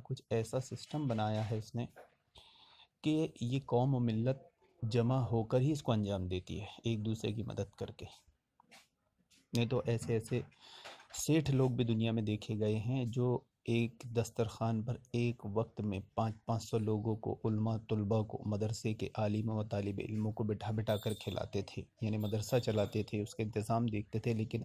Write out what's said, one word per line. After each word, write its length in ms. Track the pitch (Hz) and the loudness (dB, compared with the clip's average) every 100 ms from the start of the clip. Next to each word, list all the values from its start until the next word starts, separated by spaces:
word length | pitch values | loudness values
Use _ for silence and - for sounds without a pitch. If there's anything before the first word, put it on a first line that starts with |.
کچھ 180 | - 131 - | -6 -8 -2
ایسا 300 | 113 110 131 | -2 0 -4
سسٹم 480 | - 123 - 151 143 | -4 -10 -6 -2 0
بنایا 420 | 110 107 107 107 | 2 2 0 0
ہے 80 | 110 | -4
اس 160 | 107 | -4
نے 120 | 113 120 - - _ _ - - - - - - _ | -6 -6 -10 -20 _ _ -20 -20 -20 -20 -20 -20 _
کہ 260 | 151 156 160 - | 2 2 2 -2
یہ 200 | 120 131 - | 0 0 2
قوم 280 | 120 131 | 2 4
و 40 | 131 | 4
ملت 380 | 120 110 120 139 - _ _ - | 4 2 2 0 -6 _ _ -6
جمع 360 | 113 120 117 131 | 0 2 4 2
ہو 260 | 113 113 | 2 0
کر 160 | 110 127 | 2 4
ہی 120 | 135 | 4
اس 100 | 147 | 2
کو 100 | 139 | 2
انجام 360 | 110 101 98 92 | 2 2 0 -2
دیتی 320 | 92 - 90 | -4 -4 -8
ہے، 60 | 104 - | -8 -6
ایک 220 | 117 110 107 | -2 0 0
دوسرے 260 | 110 110 | -2 -2
کی 100 | 107 | -4
مدد 320 | 107 107 101 - | -6 -6 -6 -6
کر 120 | 104 | -10
کے۔ 160 | - - - _ _ _ _ _ - _ _ _ _ _ _ - | -10 -14 -18 _ _ _ _ _ -20 _ _ _ _ _ _ -4
نہیں 140 | 123 117 | 0 2
تو 160 | 127 - | 0 0
ایسے 260 | 117 - | -2 0
ایسے 280 | 113 - 123 - - - - - - - | -2 0 -4 -4 -14 -20 -18 -18 -18 -14
سیٹھ 360 | - - 156 143 | -6 2 4 4
لوگ 200 | 131 131 | 4 4
بھی 140 | 120 | 4
دنیا 280 | 120 110 113 | 2 4 2
میں 100 | 113 | 2
دیکھے 360 | 110 107 - 107 | 0 -2 -2 0
گئے 200 | 107 110 | 2 2
ہیں 260 | 120 131 | 0 0
جو 340 | 120 113 123 123 - _ | 0 0 2 0 -4 _
ایک 380 | - 117 117 - | 0 2 2 -4
دسترخوان 800 | 123 117 110 - 113 - 113 113 | -4 -2 -2 0 -2 0 0 0
پر 140 | 117 117 - | -2 -6 -4
ایک 300 | 120 120 117 | 0 0 -2
وقت 360 | 104 101 113 - | -4 -2 -2 -2
میں 200 | 104 95 - | -2 -2 -4
پانچ 220 | - 110 107 | -2 -2 -2
پانچ 200 | - 113 | -2 -2
سو 140 | - 113 | 0 0
لوگوں 380 | 107 107 110 110 | 2 0 0 -2
کو، 240 | 104 104 | -4 -2
علماء، 320 | 113 110 110 110 110 | 0 2 0 0 -2
طلباء 320 | 107 104 113 | 0 2 2
کو، 200 | 107 - - | 0 -4 -2
مدرسے 480 | 104 107 110 113 | 0 -2 -2 -4
کے 140 | 107 - | -2 -4
عالموں 440 | - 107 104 110 107 | 0 0 2 0 -2
و 60 | |
طالب 300 | 104 104 101 101 | -2 -2 -2 -4
علموں 340 | - 110 107 | -4 -2 -2
کو 120 | 107 | -2
بٹھا 260 | 110 104 113 | -2 -2 -2
بٹھا 260 | 110 107 104 | -2 0 0
کر 180 | - | 0
کھلاتے 480 | - - 92 - 101 | -4 -4 -4 -4 -4
تھے، 200 | 95 - - - | -4 -8 -12 -4
یعنی 180 | 107 107 | -2 0
مدرسہ 380 | 104 110 107 127 | 0 -2 0 0
چلاتے 440 | 117 107 101 110 | 2 2 2 0
تھے، 200 | 101 107 | -2 -2
اس 120 | 104 | -4
کا 80 | - | -4
انتظام 440 | 110 107 101 117 117 | -4 -2 0 2 2
دیکھتے 320 | 107 104 113 | -2 -2 -2
تھے، 140 | 120 | 0
لیکن 300 | 110 110 113 | 0 0 -4